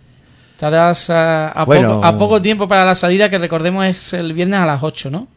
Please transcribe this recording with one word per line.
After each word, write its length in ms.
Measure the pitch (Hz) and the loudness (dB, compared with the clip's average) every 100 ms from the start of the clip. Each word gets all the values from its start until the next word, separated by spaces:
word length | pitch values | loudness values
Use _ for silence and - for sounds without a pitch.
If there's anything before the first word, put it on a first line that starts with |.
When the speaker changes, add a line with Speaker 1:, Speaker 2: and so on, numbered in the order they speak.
| _ _ _ _ _ | _ _ _ _ _
Speaker 1:
Estarás 560 | - 151 160 170 170 - | -8 -2 2 2 0 -2
a, 400 | 165 165 156 156 | 0 0 0 -4
a 160 | - 156 | -2 2
Speaker 2:
Bueno. 300 | 143 117 107 | 4 4 2
Speaker 1:
poco, 100 | 170 | 2
a 120 | 135 | 2
poco 240 | 208 214 | 2 2
tiempo 260 | 190 214 196 | 0 -2 0
para 180 | 196 185 | 2 2
la 100 | 180 | 2
salida, 340 | 175 190 214 | 2 2 2
que 80 | 190 | 0
recordemos 480 | 170 165 170 190 190 | -2 -2 -2 -2 -2
es 280 | 185 - | -4 -6
el 180 | 175 165 | -6 -6
viernes 260 | 160 180 196 | -4 -2 0
a 60 | 165 | 0
las 160 | 139 | -2
ocho, 280 | 156 - 139 | -4 -6 -8
¿no? 160 | 156 254 | -8 -10